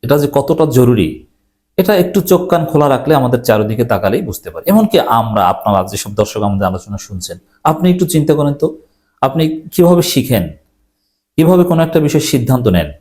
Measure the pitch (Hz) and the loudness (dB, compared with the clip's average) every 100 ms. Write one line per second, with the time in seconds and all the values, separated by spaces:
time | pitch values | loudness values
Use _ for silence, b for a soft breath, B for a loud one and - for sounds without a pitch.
0 | 117 147 143 139 139 160 156 127 123 117 | 0 0 2 -2 -2 0 2 2 4 2
1 | 82 - - _ _ _ _ - 180 202 | 0 -6 -18 _ _ _ _ -4 0 2
2 | 180 202 185 180 180 170 156 151 147 127 | 0 -2 0 0 2 -2 0 0 2 0
3 | 143 156 127 123 123 107 107 113 117 104 | 0 0 0 -2 0 0 0 -2 -2 -2
4 | 101 123 170 92 90 - - 208 220 180 | -2 -2 -4 -10 -12 -8 2 2 4 2
5 | - 117 110 107 92 95 110 101 92 98 | 2 0 0 0 0 0 0 0 0 -8
6 | - 101 104 110 104 101 98 92 - 95 | -8 -4 -4 -2 -4 -2 -2 -4 -8 -12
7 | - 95 90 87 _ _ 147 156 180 180 | -12 -14 -12 -16 _ _ -4 0 0 2
8 | 175 160 151 147 147 143 160 - _ _ | 0 0 0 0 0 -2 -4 -6 _ _
9 | _ _ 131 160 156 160 - - 175 175 | _ _ -4 0 -2 -4 -8 2 4 4
10 | - - 123 113 82 76 _ _ _ _ | 2 -2 0 -2 -2 -10 _ _ _ _
11 | _ _ _ - 160 180 175 165 165 160 | _ _ _ 0 4 4 4 2 2 0
12 | 147 151 151 135 117 127 120 90 76 - | 2 0 0 -2 0 0 2 0 -2 -10